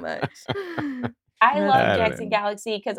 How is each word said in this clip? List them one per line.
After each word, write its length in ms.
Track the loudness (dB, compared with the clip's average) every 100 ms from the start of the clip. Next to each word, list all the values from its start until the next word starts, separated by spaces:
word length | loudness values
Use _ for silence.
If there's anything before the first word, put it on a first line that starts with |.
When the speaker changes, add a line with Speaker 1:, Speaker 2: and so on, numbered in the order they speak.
Speaker 1:
much. 460 | -4 -6 -6 -8 -8
Speaker 2:
<laughs> 600 | -6 -6 -6 -6 -6 -8 -10 _ _
I 180 | 4 4
Speaker 3:
That's 100 | 4
Speaker 2:
love 60 | 4
Speaker 4:
I 120 | 4
don't 100 | 4
Speaker 2:
Jackson 280 | 2 -2 -2
Speaker 4:
know. 120 | -2
Speaker 2:
Galaxy 440 | -2 -6 -6 -6
'cause 160 | -4